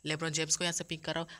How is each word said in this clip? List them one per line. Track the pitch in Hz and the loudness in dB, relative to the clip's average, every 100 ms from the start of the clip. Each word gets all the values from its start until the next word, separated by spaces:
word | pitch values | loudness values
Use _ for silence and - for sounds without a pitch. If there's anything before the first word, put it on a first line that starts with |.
लेब्रॉन | 147 156 160 | -2 0 0
जेम्स | 156 156 - | 0 2 2
को | |
यहाँ | 175 | 2
से | 170 | 0
पिक | 175 160 | -4 -4
कर | - | -2
रहा | 160 | -2
हूँ। | 165 | -2